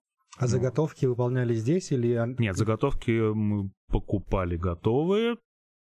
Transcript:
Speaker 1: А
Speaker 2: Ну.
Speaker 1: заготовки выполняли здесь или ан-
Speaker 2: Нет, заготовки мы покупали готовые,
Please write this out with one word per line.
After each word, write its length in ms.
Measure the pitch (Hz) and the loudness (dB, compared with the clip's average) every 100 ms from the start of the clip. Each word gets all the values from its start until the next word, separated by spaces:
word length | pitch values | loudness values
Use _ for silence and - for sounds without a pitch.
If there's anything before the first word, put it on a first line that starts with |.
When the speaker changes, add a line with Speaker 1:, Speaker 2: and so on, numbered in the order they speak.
| _ _ _ - | _ _ _ -6
Speaker 1:
А 60 | |
Speaker 2:
Ну. 60 | 123 | -2
Speaker 1:
заготовки 580 | 123 127 147 156 - 131 | 0 0 0 -2 0 -2
выполняли 480 | 120 123 127 120 | 0 0 0 0
здесь 360 | 113 110 185 - | 0 0 0 0
или 220 | 135 117 | 0 2
ан- 220 | 117 117 127 | 0 0 0
Speaker 2:
Нет, 180 | 110 92 | 0 0
заготовки 760 | 107 110 143 - - 113 110 | 0 0 0 0 0 2 2
мы 380 | 107 104 104 98 - - | 2 0 0 -4 -8 -4
покупали 680 | 107 - 101 - 98 90 85 | -2 0 -4 0 0 0 -2
готовые, 800 | 87 82 110 127 165 208 233 233 _ _ _ _ _ | -2 -2 0 0 2 0 0 -4 _ _ _ _ _